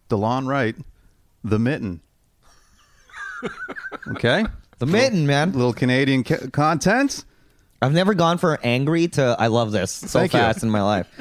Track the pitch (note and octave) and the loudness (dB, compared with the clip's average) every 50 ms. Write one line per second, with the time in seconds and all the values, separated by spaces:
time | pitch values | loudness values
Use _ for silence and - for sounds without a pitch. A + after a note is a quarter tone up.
0 | _ - A#2 G2+ G2+ A2 B2 C3 C3+ C3 C3+ C#3 B2+ A2 A2+ - D3 - - _ | _ -4 -2 -2 0 0 -2 -4 -4 -4 -2 -2 -2 -2 -4 -6 -12 -20 -20 _
1 | _ _ _ _ _ _ _ _ - A2+ G#2+ G#2+ A2+ B2 D3+ D#3 - G2+ F2+ E2 | _ _ _ _ _ _ _ _ -4 -2 0 0 0 0 -2 -2 -6 -8 -8 -10
2 | - _ _ _ _ _ _ _ _ _ _ _ _ _ _ _ _ _ _ _ | -14 _ _ _ _ _ _ _ _ _ _ _ _ _ _ _ _ _ _ _
3 | _ _ - - - C6+ C6+ C6+ - - - C6+ C6+ - - - - C6+ - - | _ _ -18 -16 -16 -14 -12 -12 -12 -12 -12 -12 -14 -14 -12 -14 -14 -14 -14 -14
4 | - - B2 - - A#2 C3 F#3 A3 G#3+ - - - _ _ - B2 C3+ F3 A3 | -12 -12 -6 -4 -2 0 0 0 -2 -4 -6 -10 -16 _ _ -6 -2 0 2 2
5 | C4 C4+ A3+ F3+ D3+ C#3+ C#3+ C#3+ D3+ F3+ G3 C3 B2 B2 A2+ - C3 B2+ B2+ C3 | 2 2 2 2 2 2 2 2 0 0 0 0 0 0 0 0 0 2 2 2
6 | C#3+ C3+ C3+ C3 B2 - D#3+ - - C3 - - D3 D#3 E3+ C#3+ - F3+ G#3 B3 | 2 2 2 0 0 0 -2 -4 -4 -4 -2 0 0 2 0 0 2 2 2 2
7 | C#4+ C#4 - - - - _ _ _ _ _ _ _ _ _ _ - C3 D3 E3+ | 2 0 -2 -6 -14 -18 _ _ _ _ _ _ _ _ _ _ 0 2 2 2
8 | F#3 G3 G#3+ F3 E3+ E3 E3+ E3+ - E3+ D3+ - - A#2+ B2 B2+ C#3 D3 E3 E3 | 2 2 2 2 2 2 2 2 2 0 0 0 0 0 0 0 0 0 0 2
9 | E3 E3+ - - C3+ B2 A2+ - A2+ A#2 A2 A#2+ A#2 A2 G#2 G2+ F2+ G2 - - | 0 0 0 0 2 2 2 2 2 2 2 2 2 0 0 -2 -2 -2 -4 -8
10 | - - - - F3 F3+ - B2 A#2 A2+ A2+ - - A2+ G#2+ G#2 G2 G2+ G#2 F#2+ | -6 -2 0 0 2 2 2 2 2 2 0 0 -2 0 0 2 2 2 2 0
11 | F2 - - - | -2 -4 -10 -20